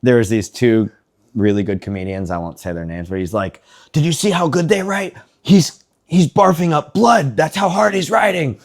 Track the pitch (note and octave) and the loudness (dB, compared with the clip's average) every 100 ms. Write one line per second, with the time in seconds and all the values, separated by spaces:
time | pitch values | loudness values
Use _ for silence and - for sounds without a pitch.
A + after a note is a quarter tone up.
0 | B2 A#2+ G#2+ A2 G2+ - B2 A2 G#2 _ | 4 2 2 -2 -4 -2 2 2 0 _
1 | _ _ _ A2+ G#2 G2+ G2 F#2+ - G2 | _ _ _ -2 0 0 -2 -6 -6 -8
2 | F#2 F#2+ F#2 F2 E2+ D#2+ F#2 E2+ E2 E2+ | -6 -8 -6 -6 -8 -10 -10 -8 -8 -10
3 | E2+ F#2+ F#2 G#2 F#2+ - _ - _ D#3 | -8 -6 -4 -4 -6 -10 _ -20 _ -2
4 | D#3 D#3 G#3 F3 E3+ F3 E3 - F#3+ G3 | -2 0 -2 0 0 0 0 -2 -2 -6
5 | G3 - _ _ - F#3+ D#3 - _ _ | -6 -12 _ _ 4 4 4 -4 _ _
6 | _ F3 D#3+ - F#3+ E3 F3 D3+ D3+ F#3 | _ 2 2 4 2 2 0 0 -2 0
7 | A#3 A#3 C#3+ A2 D#3+ G3 G3 F#3 G#3+ G3 | 4 4 2 -2 -2 0 -2 0 0 0
8 | E3+ A3 G#3 F#3 D3 A2 | -2 0 0 0 -4 -4